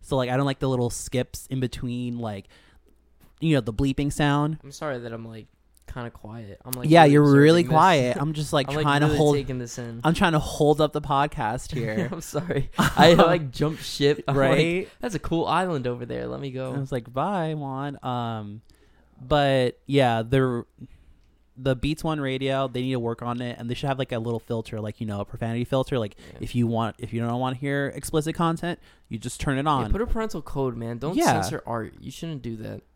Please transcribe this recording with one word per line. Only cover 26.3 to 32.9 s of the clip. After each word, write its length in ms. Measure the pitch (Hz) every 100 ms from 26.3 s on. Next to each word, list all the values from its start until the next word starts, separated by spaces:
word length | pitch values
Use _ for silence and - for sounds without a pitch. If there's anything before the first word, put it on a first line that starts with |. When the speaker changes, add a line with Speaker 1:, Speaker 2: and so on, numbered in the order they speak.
Speaker 2:
Yeah. 60 | -
Speaker 1:
if 120 | -
you 140 | 120 117
want, 260 | 113 113 -
if 120 | 107
you 80 | 113
don't 200 | 117 120
wanna 160 | 127 127
hear 320 | 139 143 139
explicit 420 | - - 160 151 160
content, 420 | 170 165 170 175 - _ _
you 100 | 113
just 220 | 120 -
turn 180 | - 135
it 60 |
Speaker 2:
Yeah, 60 | 147
Speaker 1:
on. 180 | 143 110
Speaker 2:
put 100 | 196
a 60 | 233
parental 360 | 233 220 185
code, 340 | - 143 131 117
man. 220 | 117 120
Don't 180 | 135 202
Speaker 1:
Yeah. 260 | 339 117
Speaker 2:
censor 180 | 95 - -
art. 280 | 117 98 82
You 120 | -
shouldn't 280 | - 165 151
do 140 | 120 110
that. 240 | 107 104 _